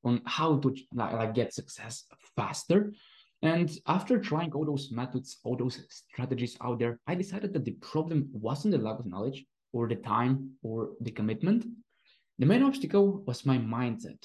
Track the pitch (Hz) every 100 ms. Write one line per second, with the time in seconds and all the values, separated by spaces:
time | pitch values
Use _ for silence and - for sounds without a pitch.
0 | 123 120 - - 160 139 139 - - 123
1 | 110 113 110 110 113 - - - 117 -
2 | - - _ - 104 - - 185 208 -
3 | - _ _ _ 160 165 165 - - 180
4 | - 240 - 151 165 139 156 139 - 113
5 | 131 127 - - - 123 123 - - -
6 | _ - 131 131 120 - 123 117 117 117
7 | - 180 196 190 208 175 117 - - 160
8 | 170 156 - 107 107 139 214 151 107 110
9 | 120 92 117 135 - _ _ 120 117 110
10 | - 110 127 135 135 - 113 113 107 -
11 | 117 107 107 110 170 233 - - _ _
12 | _ _ _ - 143 240 269 269 - 202
13 | 202 196 - 120 135 127 113 117 123 113
14 | - -